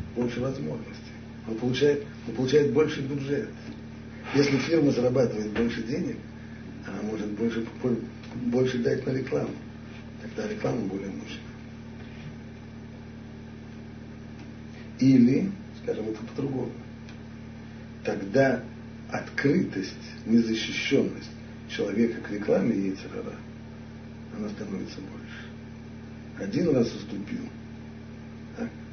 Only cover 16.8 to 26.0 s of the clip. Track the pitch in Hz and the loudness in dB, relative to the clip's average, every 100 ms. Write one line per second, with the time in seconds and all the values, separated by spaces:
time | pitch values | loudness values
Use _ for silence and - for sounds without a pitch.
16.8 | - - - - - - - - - - | -12 -12 -12 -12 -12 -12 -12 -12 -12 -12
17.8 | - - 113 95 98 135 135 117 - - | -12 -6 -2 -2 4 6 6 4 -2 -10
18.8 | - - - - - - 143 - - - | -12 -12 -6 -6 -4 2 6 6 4 0
19.8 | - - - - 107 117 110 110 - - | -4 -6 -12 -8 6 6 6 2 0 -2
20.8 | - 139 - - - - - - - - | 4 4 4 -2 -10 -12 -12 -12 -6 -2
21.8 | 101 101 117 - - 101 - 95 113 98 | 2 4 4 2 -4 -2 4 4 6 4
22.8 | 95 95 - - - - - - - - | 2 -2 -6 -6 -6 -10 -12 -12 -12 -12
23.8 | - - - - - 104 104 - 98 92 | -12 -12 -12 -12 -10 -6 -6 -4 -4 -4
24.8 | - - - - - - - - - - | -4 -8 -10 -10 -12 -12 -12 -12 -12 -12
25.8 | - - | -12 -12